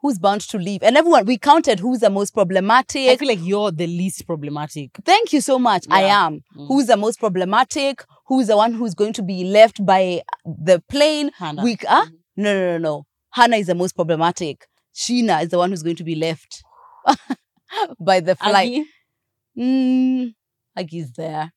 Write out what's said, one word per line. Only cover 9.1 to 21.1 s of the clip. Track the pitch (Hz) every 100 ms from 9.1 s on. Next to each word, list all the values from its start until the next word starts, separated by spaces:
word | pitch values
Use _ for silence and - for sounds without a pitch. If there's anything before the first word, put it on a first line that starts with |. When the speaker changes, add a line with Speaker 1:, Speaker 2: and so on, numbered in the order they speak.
Speaker 1:
to | 226
be | 185 185
left | 180 208 226 -
by | 196 190 185 175 - -
the | - 156 160 180 _
plane? | 277 294 302 294 -
Speaker 2:
Hannah. | 165 151
Speaker 1:
We, | 233 220 -
ah? | 247 160
Speaker 2:
Mm. | 160 _ -
Speaker 1:
No, | 208
no, | 202 180
no, | 170
no. | 165 147 147 _ _
Hannah | - 240 226
is | 180
the |
most | 175 180 -
problematic. | 170 160 165 - 165 127 _ _ _
Sheena | - - 247 226 160
is | 165
the | 175
one | 175
who's | 190
going | 160 170
to |
be | 165
left | 156 160 160 _ - _ _ _ _
<laughs> | - - _ 262 _ _ _ - 415 262
by | 170 190
the | 165 185
flight. | 214 202 190
Speaker 2:
Aggie? | 254 302 _ _ _ _ _ _ -
Speaker 1:
Mm, | 247 262 254 254 262 254 247 220 _ _ _ -
Aggie's | 175 170 147